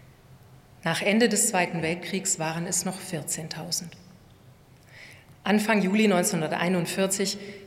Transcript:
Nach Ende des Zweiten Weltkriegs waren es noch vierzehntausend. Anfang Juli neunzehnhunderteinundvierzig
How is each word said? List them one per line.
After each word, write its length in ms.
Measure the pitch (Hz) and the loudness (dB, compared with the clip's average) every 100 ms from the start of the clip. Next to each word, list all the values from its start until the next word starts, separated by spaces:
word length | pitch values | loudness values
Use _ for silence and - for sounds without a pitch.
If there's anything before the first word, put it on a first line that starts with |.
| - - - - - - - - | -20 -20 -20 -20 -20 -20 -20 -6
Nach 200 | 165 160 | -4 0
Ende 260 | 202 214 233 | 2 4 4
des 220 | 202 - | 4 2
Zweiten 320 | 185 175 170 | 2 0 0
Weltkriegs 560 | 160 175 - 190 185 - | -2 -2 -4 -4 -2 -2
waren 280 | 160 165 180 | -2 -4 -4
es 200 | 180 185 | -4 -4
noch 120 | 180 | -6
vierzehntausend. 960 | - 160 147 - 160 156 170 - 170 - - - - - - - - - - - - - - - | -8 -8 -6 -8 -8 -10 -6 -6 -8 -14 -20 -20 -20 -20 -20 -20 -20 -20 -20 -20 -20 -20 -20 -6
Anfang 380 | - 208 220 214 | 2 2 4 2
Juli 260 | 185 214 208 | 4 4 6
neunzehnhunderteinundvierzig 1300 | 180 175 170 151 - 175 185 165 - 190 202 196 - - - | 4 2 0 0 0 0 0 0 0 0 0 -2 -4 -10 -16